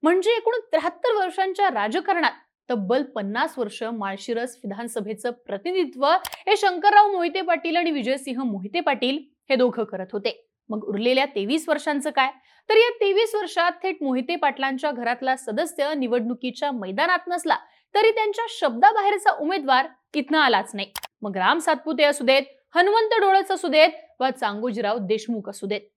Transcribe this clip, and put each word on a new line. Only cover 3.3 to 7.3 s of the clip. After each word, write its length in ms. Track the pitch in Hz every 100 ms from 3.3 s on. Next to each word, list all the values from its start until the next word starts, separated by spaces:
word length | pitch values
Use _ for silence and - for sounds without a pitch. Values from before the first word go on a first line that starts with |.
| 220 311 311
वर्ष 240 | 220 196 220
माळशिरस 640 | 226 196 196 - 226 247 -
विधानसभेचं 680 | 208 196 233 233 208 220 240 240 _
प्रतिनिधित्व 580 | 202 320 381 311 247 277 359 - - -
हे 100 | 403
शंकरराव 540 | 403 359 392 415 415
मोहिते 280 | 392 339